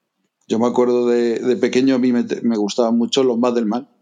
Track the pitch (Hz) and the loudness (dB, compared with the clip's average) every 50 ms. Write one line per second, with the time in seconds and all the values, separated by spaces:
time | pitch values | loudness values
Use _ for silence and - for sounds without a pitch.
0 | _ _ _ _ _ _ _ _ _ - 110 110 117 123 120 123 123 123 123 123 | _ _ _ _ _ _ _ _ _ -4 -2 0 0 0 2 2 2 2 2 0
1 | 120 120 120 120 120 120 113 - - 127 120 98 123 120 - 127 135 135 135 120 | 2 2 2 2 0 0 -2 -2 -2 -2 0 0 0 0 0 2 2 2 2 2
2 | 127 127 120 120 120 123 - - - 117 113 104 104 101 - - 117 113 117 117 | 2 2 0 0 -2 -4 -6 -4 -2 -2 -2 -2 -2 -2 0 0 0 2 2 0
3 | 117 110 - 135 131 127 117 113 123 123 120 117 113 104 113 123 143 - _ _ | 0 0 0 0 0 2 0 0 0 0 0 0 -2 -2 -4 -4 -8 -12 _ _